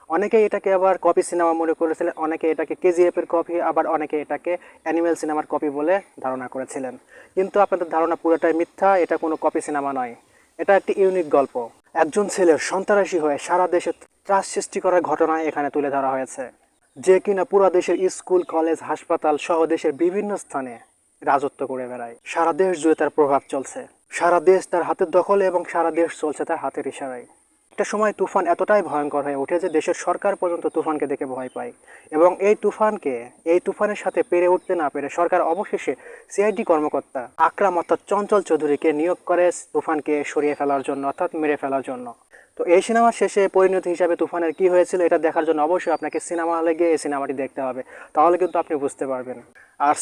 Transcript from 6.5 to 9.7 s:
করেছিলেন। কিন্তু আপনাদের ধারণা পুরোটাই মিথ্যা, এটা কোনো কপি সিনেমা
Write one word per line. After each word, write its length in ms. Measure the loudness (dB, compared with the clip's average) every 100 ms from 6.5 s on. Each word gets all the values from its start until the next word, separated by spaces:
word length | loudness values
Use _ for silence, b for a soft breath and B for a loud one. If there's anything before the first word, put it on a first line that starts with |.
করেছিলেন। 400 | -10 -10 -10 -10 -12 _ B B -4
কিন্তু 220 | 0 2 2
আপনাদের 220 | 2 -2 0
ধারণা 200 | 0 0
পুরোটাই 320 | 2 2 2 0
মিথ্যা, 300 | -2 0 2 4
এটা 120 | 2 0
কোনো 120 | -2 -2
কপি 160 | -2 -2
সিনেমা 240 | -4